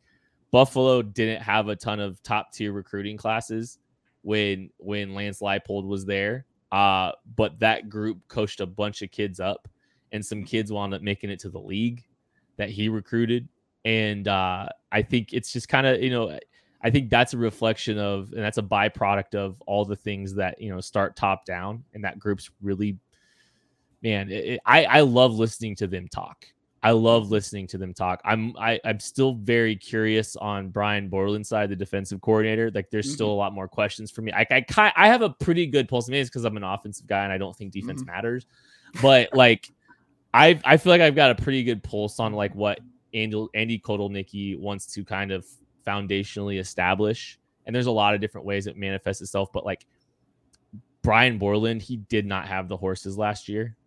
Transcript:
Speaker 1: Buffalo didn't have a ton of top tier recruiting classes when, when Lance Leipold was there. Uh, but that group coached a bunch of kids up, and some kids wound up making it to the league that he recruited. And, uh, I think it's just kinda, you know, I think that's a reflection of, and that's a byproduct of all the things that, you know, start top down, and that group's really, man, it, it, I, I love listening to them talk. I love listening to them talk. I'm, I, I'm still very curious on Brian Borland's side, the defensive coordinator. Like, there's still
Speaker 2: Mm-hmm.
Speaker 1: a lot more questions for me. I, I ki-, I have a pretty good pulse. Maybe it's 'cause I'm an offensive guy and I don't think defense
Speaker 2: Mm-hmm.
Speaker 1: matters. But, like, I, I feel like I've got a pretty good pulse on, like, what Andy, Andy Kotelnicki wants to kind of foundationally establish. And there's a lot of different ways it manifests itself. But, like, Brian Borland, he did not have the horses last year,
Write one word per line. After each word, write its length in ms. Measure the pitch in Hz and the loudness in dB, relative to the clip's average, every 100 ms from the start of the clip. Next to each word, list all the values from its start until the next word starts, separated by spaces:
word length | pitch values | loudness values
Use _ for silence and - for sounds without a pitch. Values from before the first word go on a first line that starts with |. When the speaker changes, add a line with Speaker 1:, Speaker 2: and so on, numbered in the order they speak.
| _ _ _ _ _ | _ _ _ _ _
Speaker 1:
Buffalo 500 | 123 131 131 131 127 | 6 6 6 4 4
didn't 400 | 107 104 110 110 | 0 -2 -2 -2
have 260 | 110 107 104 | 0 0 0
a 80 | 104 | -4
ton 240 | 117 104 | -4 -4
of 200 | 101 92 | -6 -8
top 260 | - 107 - | -4 -4 -4
tier 200 | - 104 | -8 -6
recruiting 440 | 101 92 101 101 107 | -6 -8 -10 -8 -6
classes 640 | 113 110 - 110 117 - _ _ _ _ | -4 -4 -4 -8 -8 -14 _ _ _ _
when, 460 | - 107 104 98 95 _ | -2 0 0 -2 -8 _
when 360 | 95 104 98 | -8 -6 -6
Lance 240 | 98 101 98 | -8 -8 -6
Leipold 460 | 101 98 - 101 95 | -2 -2 -2 -6 -4
was 180 | 98 | -6
there. 400 | 95 98 101 123 - _ _ | -4 -2 -2 -4 -10 _ _
Uh, 400 | 98 101 95 92 - - 113 | 2 4 4 0 -6 -12 -2
but 220 | 107 - | -2 0
that 280 | 110 113 110 | 0 0 -6
group 300 | 107 107 92 _ | -8 -6 -8 _
coached 340 | - 104 - | -6 -6 -4
a 60 | 95 | -10
bunch 360 | 92 104 101 | -4 -6 -6
of 100 | 98 | -14
kids 260 | - 104 92 | -6 -6 -4
up, 300 | 92 101 - _ _ _ _ | -6 -6 -10 _ _ _ _
and 160 | 107 104 | -10 -8
some 160 | 107 | -10
kids 300 | 95 113 104 | -4 -4 -2
wound 200 | 104 101 | -4 -4
up 100 | 98 | -4
making 280 | 104 98 101 | -4 -4 -6
it 80 | 95 | -10
to 80 | 98 | -10
the 100 | 92 | -12
league 420 | 98 98 117 120 _ _ _ _ _ - | -8 -2 -2 -4 _ _ _ _ _ -8
that 120 | 104 | -8
he 200 | 104 107 | -4 -2
recruited. 600 | 110 - 117 117 120 123 _ _ _ 110 | -2 -2 0 2 0 -4 _ _ _ -2
And, 420 | 113 107 104 98 | 0 0 -2 -2
uh, 400 | 98 92 92 98 - _ | 0 0 -4 -8 -14 _
I 80 | 107 | -2
think 320 | 107 127 107 | 2 0 -2
it's 180 | 123 - | -6 -6
just 160 | 123 - | -10 -2
kinda, 300 | 139 135 127 | 2 2 2
you 80 | 127 | 0
know, 280 | 123 107 76 - _ _ _ | -2 -4 -6 -16 _ _ _
I 80 | 117 | 0
think 180 | 135 120 | 0 2
that's 240 | 120 127 | 2 2
a 60 | 123 | 0
reflection 600 | 117 - 113 110 - 107 | -2 0 -2 0 -4 -2
of, 320 | 101 98 98 | -2 -4 -6
and 100 | - | -6
that's 140 | 107 107 | -4 -4
a 40 | |
byproduct 720 | 101 104 107 - 101 101 95 | -2 2 2 2 0 0 -2
of 240 | 101 98 92 | -6 -6 -8
all 240 | - 101 101 | -4 -2 -2
the 100 | 101 | -4
things 380 | - 98 98 | -6 -8 -6
that, 260 | 98 92 - | -4 -4 -4
you 80 | 107 | -10
know, 100 | 92 | -10
start 340 | - 104 98 - | -6 -2 -2 0
top 300 | - 95 - | 0 0 -4
down, 360 | 90 95 113 - | -8 -8 -10 -14
and 100 | 107 | -10
that 140 | 101 104 | -8 -6
group's 320 | 104 101 - _ | -4 -4 -6 _
really, 380 | 101 98 104 92 _ _ _ _ _ _ _ _ _ _ | -6 -2 -2 -4 _ _ _ _ _ _ _ _ _ _
man, 280 | 113 104 98 | -4 -4 -4
it, 140 | 98 | -8
it, 160 | 82 123 - | -6 -4 6
I, 180 | 143 | 6
I 160 | 156 135 | 8 6
love 340 | 143 120 127 | 6 6 4
listening 400 | 110 113 - 113 101 | 4 -2 -2 -10 -6
to 100 | 98 | -6
them 220 | 90 90 | -6 -8
talk. 380 | - - - - _ _ _ | -12 -12 -16 -20 _ _ _
I 100 | 113 | 4
love 380 | 113 113 117 104 | 6 6 6 4
listening 360 | 107 101 104 92 | -2 -2 -10 -10
to 100 | 95 | -10
them 140 | 92 | -10
talk. 300 | 87 90 90 | -4 -4 -2
I'm, 320 | - 110 113 123 | 0 0 0 -4
I, 220 | 113 113 - | -2 -2 -2
I'm 140 | 107 | -6
still 340 | - - 135 | -6 0 0
very 420 | 120 101 117 113 104 | 0 0 2 2 0
curious 580 | - 110 110 110 110 - | -4 -2 2 0 -2 -6
on 340 | 104 101 95 | -6 -6 -6
Brian 380 | 95 104 104 98 | -4 -2 -2 -2
Borland's 400 | 95 98 104 104 | -2 -2 -2 -2
side, 180 | 107 104 | -2 -2
the 80 | 95 | -4
defensive 460 | 98 98 95 98 | -6 -6 -6 -6
coordinator. 480 | - 110 110 110 113 | 2 2 2 0 0
Like, 200 | 101 95 | -2 -4
there's 220 | 107 104 | -4 -4
still 140 | 143 107 | -2 -2
Speaker 2:
Mm-hmm. 40 | |
Speaker 1:
a 40 | 104 | 0
lot 160 | 101 | -2
more 160 | 101 95 | -4 -10
questions 420 | - 104 - 107 | -4 -4 -4 -14
for 120 | - | -10
me. 100 | 110 | -6
I, 140 | 101 117 | 0 2
I 100 | 131 | 2
ki-, 300 | 117 - 214 - | 2 4 4 8
I 120 | 202 | 8
have 120 | 240 | 8
a 80 | 214 | 4
pretty 380 | 139 - 170 165 | 0 0 0 2
good 220 | 139 123 | 0 2
pulse. 200 | 123 117 | -2 -2
Maybe 120 | 139 | -2
it's 100 | 127 | -2
'cause 140 | 131 | -2
I'm 120 | 117 104 | -4 -4
an 80 | |
offensive 420 | 98 101 104 101 - | -4 -6 -6 -16 -4
guy 160 | 98 | -2
and 80 | 98 | -2
I 40 | 95 | -4
don't 160 | 95 | -6
think 180 | 95 98 | -10 -12
defense 280 | 98 117 143 | -8 -8 -8
Speaker 2:
Mm-hmm. 100 | 131 | -10
Speaker 1:
matters. 360 | 87 113 123 - _ _ _ _ - | -6 -4 -6 -10 _ _ _ _ 2
But, 320 | 131 131 117 | 8 8 8
like, 340 | 131 123 110 - _ _ _ _ _ _ | 8 8 8 0 _ _ _ _ _ _
I, 260 | 117 156 165 | 8 8 8
I 140 | 127 151 | 6 6
feel 120 | 180 | 8
like 120 | 175 | 6
I've 120 | 160 | 6
got 160 | 143 139 | 6 4
a 40 | 110 | 4
pretty 220 | - 135 | 0 0
good 180 | 123 113 | 0 -4
pulse 360 | - 104 104 - | -4 -4 -4 -2
on, 140 | 110 | -4
like, 220 | 104 101 | -2 -4
what 260 | 92 104 101 - _ _ | -2 -2 -2 -10 _ _
Andy, 340 | 113 110 107 110 | -4 -2 -4 -4
Andy 260 | 110 113 113 | -2 -2 -2
Kotelnicki 800 | - 104 101 101 95 101 98 95 | -2 -4 -2 -6 -8 -8 -8 -6
wants 280 | 101 101 - | -8 -10 -10
to 100 | - | -12
kind 280 | 95 98 98 | -8 -6 -4
of 120 | 95 - - _ _ - | -6 -8 -20 _ _ -6
foundationally 720 | 101 98 98 101 - 101 98 | -6 -2 -4 -4 -8 -6 -6
establish. 800 | 92 - 90 95 104 113 - - _ _ - | -6 -2 0 2 2 -2 -8 -20 _ _ -6
And 80 | 120 | -2
there's 100 | 123 | 0
a 40 | |
lot 220 | 110 104 | 2 2
of 80 | 104 | 2
different 240 | 104 95 95 | -2 -8 -6
ways 200 | 101 98 | -6 -6
it 120 | - | -8
manifests 420 | 98 95 - 98 | -6 -6 -6 -6
itself. 320 | 95 101 98 | -4 -4 -4
But, 140 | - 101 | -4 -6
like, 180 | 95 _ _ _ _ _ _ _ _ _ - _ _ | -10 _ _ _ _ _ _ _ _ _ -20 _ _
Brian 340 | - 110 127 110 | 2 4 4 2
Borland, 460 | 101 104 113 113 | 0 0 0 -4
he 140 | 101 123 | -8 -12
did 260 | 101 110 | -2 -2
not 220 | 101 95 87 | -2 -6 -6
have 200 | 95 92 | -8 -6
the 80 | 92 | -6
horses 400 | 95 92 98 98 | -4 -4 -8 -4
last 320 | 104 104 - | -4 -4 -6
year, 260 | 104 113 110 | -6 -6 -10